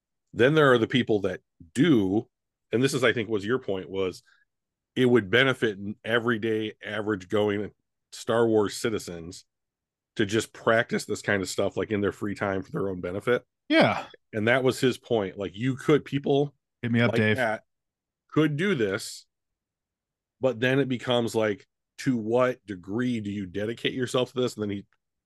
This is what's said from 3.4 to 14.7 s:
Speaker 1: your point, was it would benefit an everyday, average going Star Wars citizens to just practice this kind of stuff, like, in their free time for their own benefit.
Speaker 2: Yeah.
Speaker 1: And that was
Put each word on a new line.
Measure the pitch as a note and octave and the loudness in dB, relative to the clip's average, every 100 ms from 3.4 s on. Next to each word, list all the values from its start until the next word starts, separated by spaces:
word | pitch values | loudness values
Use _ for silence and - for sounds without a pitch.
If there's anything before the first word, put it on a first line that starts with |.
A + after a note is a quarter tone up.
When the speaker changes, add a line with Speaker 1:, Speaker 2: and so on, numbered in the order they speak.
| G2+ | -2
Speaker 1:
your | B2+ | -4
point, | - F#2+ E2 | -4 -8 -6
was | F#2+ F#2 E2+ _ _ _ _ _ _ _ - | -4 -4 -6 _ _ _ _ _ _ _ 0
it | B2 | 4
would | A#2+ F#2 | 4 4
benefit | A#2 C3+ B2 A2+ G2 | 2 2 2 -2 -4
an | G2+ G#2 | -10 -10
everyday, | G#2+ A#2 A#2 A2+ A2 A2 G#2+ - G#2 | -4 -2 0 -2 -2 -2 -4 -10 -8
average | G#2+ G#2 G2+ F2+ | -6 -4 -4 -2
going | G#2 G#2 G2+ F#2+ - _ _ _ | 0 0 0 -6 -12 _ _ _
Star | - - A#2 A#2 | -12 -2 2 4
Wars | G#2+ G2 - | 4 2 -2
citizens | A#2+ G2 - E2+ E2 - _ _ _ _ _ _ _ - | -4 -4 -8 -12 -14 -18 _ _ _ _ _ _ _ -4
to | G2+ | 0
just | A2 - | 0 -2
practice | - A#2 A2+ - - - | -2 2 2 2 -6 -6
this | G#2 | -6
kind | - G2+ | -2 -2
of | F2+ | -2
stuff, | - G2 G#2+ | -2 -2 -2
like, | F#2 | -4
in | G2+ | -2
their | G2+ | -2
free | - G#2+ F#2+ | -4 -8 -4
time | G2+ F#2+ | -4 -4
for | F#2 | -6
their | - G2 | -6 -6
own | F#2 | -6
benefit. | F2+ G2 B2 A#2+ - _ - | -8 -4 -2 -2 -4 _ 0
Speaker 2:
Yeah. | D#4 A#2+ G2 - - _ | 2 4 0 -8 -20 _
Speaker 1:
And | A2 A2 | -2 2
that | C3 | 4
was | C3 | 2